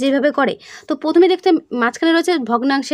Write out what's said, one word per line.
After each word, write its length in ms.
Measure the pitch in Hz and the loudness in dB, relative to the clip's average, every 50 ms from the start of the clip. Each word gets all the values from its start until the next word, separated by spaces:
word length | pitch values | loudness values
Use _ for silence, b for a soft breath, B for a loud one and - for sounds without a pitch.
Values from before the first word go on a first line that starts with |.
| 247 | 0
যেভাবে 280 | 277 269 277 262 294 277 - | 0 0 2 0 0 0 0
করে। 160 | 269 208 - B B B B B B - | -2 -2 -2 B B B B B B -8
তো 40 | 311 285 - | -8 -4 -4
প্রথমে 240 | 311 320 339 359 349 370 | 0 4 4 4 4 2
দেখতে 160 | 359 - 381 349 302 - _ - 247 240 | 2 2 0 0 0 0 _ -4 -4 -2
মাঝখানে 300 | 240 240 - - 330 330 | -4 -2 -2 -2 0 0
রয়েছে 160 | 330 330 349 359 311 247 214 | 0 0 0 -2 -2 -2 -2
ভগ্নাংশে 420 | 233 233 240 277 277 277 269 - | -2 -2 0 -2 -2 -2 -2 -4